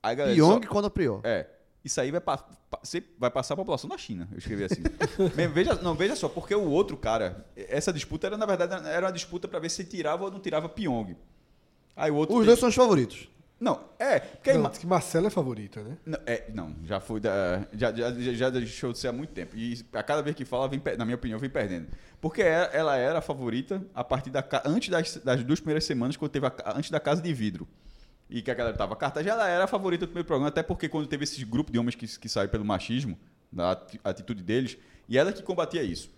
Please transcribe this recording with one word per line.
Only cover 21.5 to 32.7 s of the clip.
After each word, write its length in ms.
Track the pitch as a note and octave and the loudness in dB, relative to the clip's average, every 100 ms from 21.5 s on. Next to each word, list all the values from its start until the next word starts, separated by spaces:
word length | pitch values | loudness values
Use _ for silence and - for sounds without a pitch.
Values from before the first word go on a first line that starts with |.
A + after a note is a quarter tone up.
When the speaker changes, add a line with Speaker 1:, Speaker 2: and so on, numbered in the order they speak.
Speaker 1:
perdendo. 380 | C#3 G#2 F2 D#2+ - - - | -2 -2 -4 -8 -12 -14 -6
Porque 220 | D#3+ F#3+ | -6 2
é, 280 | F#3 D#3+ F3 | 4 4 2
ela 240 | C#3+ D#3+ C#3 | 2 2 2
era 220 | B2+ D#3+ | 2 0
a 40 | |
favorita 600 | - C#3 B2 A#2 - G3 F#3 | -2 -4 -2 -2 -2 -6 -6
a 120 | - | -8
partir 260 | B2 B2+ C3+ | -2 -2 -2
da 100 | C3+ | -4
ca-, 200 | B2+ C3+ | -2 -2
antes 240 | C#3+ F#3 A3 | 2 0 2
das, 280 | F3 E3 C#3 | 0 -2 -4
das 260 | C3 B2+ | 0 0
duas 160 | B2 D#3 | 2 0
primeiras 240 | D#3 D3+ | 2 -2
semanas, 320 | - C3 B2 - | 0 0 0 -2
quando 140 | D3 | -2
teve 160 | C#3 C3 | 0 -2
a 40 | |
ca-, 240 | - - A2 | -2 -6 -4
antes 140 | D3+ | -2
da 80 | D#3+ | -2
Casa 200 | D3 D#3+ | 2 0
de 140 | E3+ | 0
Vidro. 320 | C#3 G#2+ F2+ - - - - - - _ | -2 -2 -4 -12 -16 -20 -20 -20 -20 _
E 100 | A#2 | -8
que 100 | B2 | -4
a 40 | |
galera 200 | A#2+ A#2 | -2 -2
tava 220 | G2+ G#2 A2 | 0 -2 -2
cartaz, 300 | C#3+ D3 E3+ | -2 0 0
ela 200 | A3+ G3+ | 2 2
era 180 | F3 | 4
a 20 | F#3+ | 2
favorita 400 | G3 F#3+ F3 E3+ | 2 0 0 -2
do 20 | |
primeiro 180 | F3 E3 | -4 0
programa, 220 | D3 C#3+ | 2 2
até 140 | D3+ | 0
porque 260 | D#3+ F3 D#3+ | -2 -2 -2
quando 180 | D#3 D3 | -2 -2
teve 180 | D3 | -2
esse 200 | C#3+ - | -4 -6
grupo 260 | A2+ A#2+ D#3 | -2 -2 0
de 80 | A#2 | 0
homens 160 | A#2+ | 0
que, 120 | - A2+ - | -2 -10 -12
que 100 | A2 | -6
saiu 180 | - G2 | -2 0
pelo 160 | A2 | 0
machismo, 540 | G#2 | 0